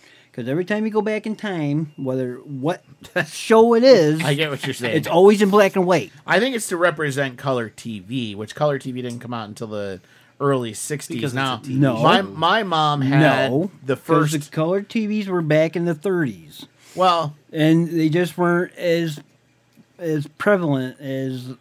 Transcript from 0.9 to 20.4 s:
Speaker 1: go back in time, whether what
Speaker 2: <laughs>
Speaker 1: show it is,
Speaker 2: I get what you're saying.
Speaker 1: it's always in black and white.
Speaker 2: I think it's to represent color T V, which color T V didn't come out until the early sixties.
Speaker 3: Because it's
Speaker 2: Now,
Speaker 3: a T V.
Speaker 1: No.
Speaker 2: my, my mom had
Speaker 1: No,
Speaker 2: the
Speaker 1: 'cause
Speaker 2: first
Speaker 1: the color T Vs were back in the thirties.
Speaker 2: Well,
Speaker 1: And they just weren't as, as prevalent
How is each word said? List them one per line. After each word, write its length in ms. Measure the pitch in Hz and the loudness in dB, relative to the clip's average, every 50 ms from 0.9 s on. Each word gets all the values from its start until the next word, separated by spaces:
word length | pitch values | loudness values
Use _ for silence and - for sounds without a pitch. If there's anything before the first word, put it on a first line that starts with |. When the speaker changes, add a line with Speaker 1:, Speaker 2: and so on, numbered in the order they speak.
Speaker 1:
go 100 | 208 214 | -2 -2
back 260 | 208 220 214 214 214 226 | -2 -2 -2 -4 -4 -6
in 80 | 220 | -8
time, 560 | - - 208 185 170 151 143 143 156 165 147 - | -6 -6 -6 -4 -2 -2 0 0 -2 -2 -4 -8
whether 380 | - 139 131 131 131 131 123 123 131 | -10 -6 -4 -4 -4 -4 -4 -8 -10
what 440 | - 151 143 131 127 156 180 - _ _ - _ - | -14 -12 -10 -6 -4 -4 -4 -4 _ _ -20 _ -18
Speaker 2:
<laughs> 220 | - - 175 - - | -8 -4 -4 -4 -4
Speaker 1:
show 460 | - - - - 226 220 220 233 233 | -8 -10 0 4 6 6 6 6 4
it 100 | 226 240 | 6 8
is, 360 | 269 254 196 156 151 156 160 | 8 8 8 6 4 2 0
Speaker 2:
I 140 | 165 143 143 | 0 0 0
get 160 | 143 156 151 | 0 -2 -4
what 160 | 139 131 - | -4 -6 -6
you're 80 | 139 123 | -6 -6
saying. 220 | - 120 117 110 | -4 -4 -2 -2
Speaker 1:
it's 100 | - - | -2 0
always 340 | - 170 170 190 202 214 196 | 2 4 8 8 8 8 6
in 80 | 208 196 | 4 4
black 280 | 196 208 196 190 - | 6 4 4 4 4
and 100 | 196 180 | 0 2
white. 240 | 180 185 151 104 82 _ - - | 2 2 0 0 -4 _ -14 -4
Speaker 2:
I 140 | - 165 185 | 0 0 0
think 160 | 233 269 262 | 0 0 -2
it's 100 | 226 - - | -4 -6 -6
to 60 | 185 | -4
represent 640 | 165 175 175 160 156 156 143 127 139 139 131 123 120 | 0 0 0 0 0 -4 -4 -2 -2 -4 -4 -6 -6
color 300 | - 143 131 123 113 104 | -4 -2 -2 -2 -4 -6
T 320 | - - - 117 110 101 | -10 -14 -12 -12 -12 -12
V, 340 | 90 101 123 135 117 107 101 | -10 -8 -6 -6 -6 -6 -8
which 220 | 101 107 104 - | -10 -12 -12 -6
color 240 | - 151 151 143 135 | -2 -2 -2 -2 -2
T 100 | - 131 | -6 -8
V 100 | 123 127 | -10 -8
didn't 200 | 123 123 120 120 | -8 -8 -10 -10
come 120 | 120 117 123 | -10 -10 -10
out 140 | 117 110 104 | -10 -10 -12
until 200 | 104 - 117 107 | -12 -12 -12 -10
the 320 | 107 104 101 98 95 90 _ _ _ _ _ _ _ - | -8 -8 -8 -8 -10 -12 _ _ _ _ _ _ _ -4
early 340 | 143 139 139 131 120 113 110 | -2 0 0 0 -2 -6 -8
sixties. 440 | - - - 151 147 - - 165 120 | -10 -8 -8 -8 -10 -8 -8 -8 -6
Speaker 3:
Because 120 | 131 139 117 | -6 -4 -4
it's 20 | |
Speaker 2:
Now, 240 | 135 135 135 127 117 - | -2 -2 -2 -4 -6 -6
Speaker 3:
a 20 | |
T 100 | 131 131 | -6 0
V. 40 | 131 | 2
Speaker 1:
No. 240 | 143 135 120 110 117 | 2 2 2 2 4
Speaker 2:
my, 180 | 156 180 196 | 4 4 4
my 440 | 196 190 - 156 160 175 196 226 214 | 0 -2 -6 -2 0 2 2 2 0
mom 360 | 185 170 156 156 151 147 143 131 | 0 0 0 2 0 0 0 0
had 180 | 131 139 143 156 143 131 131 135 131 123 | 0 2 4 4 4 4 2 0 0 0
Speaker 1:
No, 180 | 147 180 196 - - 131 | -2 -2 -2 -6 -12 -6
Speaker 2:
the 100 | 131 131 | -4 -4
Speaker 1:
'cause 100 | - - - 160 151 151 151 160 | -4 -2 0 2 2 2 2 -2
Speaker 2:
first 0 | 147 143 - | -4 -6 -6
Speaker 1:
the 0 | |
color 320 | - 160 156 165 185 202 208 | -4 -4 -2 0 -2 -4 -4
T 240 | - - 233 214 | -4 -4 -4 -2
Vs 220 | 208 214 214 202 196 | -2 -4 -4 -4 -2
were 120 | 180 175 | -2 -2
back 360 | 165 151 151 156 160 165 160 | 0 2 2 2 2 2 0
in 80 | 180 170 | -2 -2
the 100 | 175 165 | -2 -2
thirties. 720 | 156 - 202 185 175 156 123 98 87 80 147 - - - - _ _ _ - - | -2 -2 -2 0 0 0 -2 -4 -8 -16 -20 -20 -20 -20 -20 _ _ _ -12 -2
Speaker 2:
Well, 400 | - 185 185 175 170 160 151 151 - _ _ - | 2 4 4 4 4 0 -2 -6 -10 _ _ -2
Speaker 1:
And 360 | 160 151 156 160 165 170 156 | 2 4 4 4 4 2 0
they 200 | 170 165 160 156 | 0 0 0 2
just 280 | 151 175 180 170 - | 2 2 0 0 -2
weren't 380 | - 175 175 175 175 180 175 - | 0 0 2 2 0 0 -4 -8
as, 460 | - - 175 165 170 170 160 147 151 - _ _ _ _ _ _ _ _ _ _ _ - _ _ - | -6 -2 0 0 0 0 -2 -6 -10 -14 _ _ _ _ _ _ _ _ _ _ _ -20 _ _ -10
as 260 | 180 165 156 151 143 | -6 -4 -4 -4 -4
prevalent 720 | 147 _ - | -6 _ -4